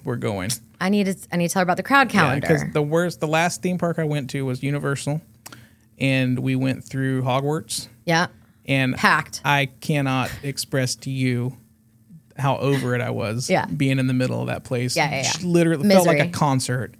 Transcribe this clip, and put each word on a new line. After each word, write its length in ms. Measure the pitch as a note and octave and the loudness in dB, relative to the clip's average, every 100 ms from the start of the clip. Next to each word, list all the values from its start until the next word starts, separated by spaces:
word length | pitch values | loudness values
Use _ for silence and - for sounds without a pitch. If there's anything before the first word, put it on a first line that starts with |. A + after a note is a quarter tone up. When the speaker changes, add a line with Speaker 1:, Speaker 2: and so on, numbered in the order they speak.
Speaker 1:
we're 100 | - | -4
going. 360 | A#2+ A#2 G2+ F#2 - - - | -4 -2 -2 -4 -6 -10 -4
Speaker 2:
I 80 | F#3 | 0
need 180 | G#3 G3 | 0 0
to, 100 | F#3 - | -4 -4
I 40 | F3 | -2
need 100 | E3+ | 0
to 40 | |
tell 80 | F#3+ | 2
her 40 | |
about 140 | F3+ F3+ | 0 0
the 40 | |
crowd 300 | F#3 C#4 B3 | 2 2 4
Speaker 1:
Yeah, 60 | G3+ | 4
Speaker 2:
calendar. 260 | D3 C3 - | 2 2 2
Speaker 1:
'cause 160 | D#3 D3 | 2 0
the 100 | D#3 | -2
worst, 360 | D3 E3 F3 D#3 | 0 0 0 -2
the 80 | D#3 | 0
last 340 | D#3 E3+ - | 2 2 0
theme 160 | F#3 F3+ | -2 -2
park 200 | E3+ E3 | -2 -2
I 60 | |
went 260 | D#3 D3 B2 | -2 -2 -4
to 120 | C#3+ | -4
was 180 | C3+ B2 | -4 -2
Universal, 580 | C3+ C#3+ C#3+ C#3 - D3+ - - - - - _ _ - | -2 -2 -2 -4 -2 -4 -6 -18 -20 -20 -20 _ _ -4
and 400 | C3+ C3 B2+ B2+ | 0 2 2 0
we 160 | C3 | 0
went 300 | C3 C3 C3 | 0 0 -4
through 380 | - C3+ C3 C3 | -6 -4 -2 0
Hogwarts. 680 | B2+ C3 C#3+ D#3 - - - - | 0 0 0 -2 -4 -10 -10 -8
Speaker 2:
Yeah. 240 | - E3 F3 - - _ - | 0 2 2 -4 -20 _ -2
Speaker 1:
And 280 | C#3 C3 | 0 0
Speaker 2:
Packed. 460 | - G3 D#3 - - | 2 2 2 0 -6
Speaker 1:
I 220 | C#3+ C#3+ C#3 - | 0 2 0 -4
cannot 500 | - D3 C3+ C3 G#2+ - | -2 0 0 0 -2 -6
express 500 | C#3 C3 - C3+ B2 - | -8 -8 -4 -2 -2 -4
to 140 | - | -6
you 460 | C3 B2+ B2 B2 B2+ - _ _ _ _ - - - | -2 -2 0 -4 -8 -16 _ _ _ _ -20 -18 -4
how 200 | C3+ B2+ | -2 0
over 360 | C3+ C#3 B2+ | 0 0 0
it 60 | B2 | -2
I 100 | A#2 | -2
was 400 | A#2 G#2+ A#2 C3+ | -4 -4 -4 0
Speaker 2:
Yeah. 160 | F3+ - | 0 0
Speaker 1:
being 320 | D3+ C3+ C3+ | 0 0 2
in 80 | C3 | 0
the 80 | |
middle 260 | B2+ B2+ A#2 | 0 0 -2
of 60 | B2 | -4
that 180 | - | -6
place. 320 | - B2 B2 D#3+ | -6 -4 -2 0
Speaker 2:
Yeah, 140 | D3 | 0
yeah, 60 | C3+ | -2
yeah. 60 | |
Speaker 1:
Just 180 | B2 D#3+ | -4 -4
literally 460 | F3+ E3+ E3 D#3+ G3+ | 0 4 4 2 6
felt 180 | F#3+ F3 | 6 6
like 100 | D3 | 4
a 80 | |
Speaker 2:
Misery. 60 | E3+ | 2
Speaker 1:
concert. 600 | - D3+ C3 - B2+ G#2+ - | 0 2 2 0 -2 -4 -6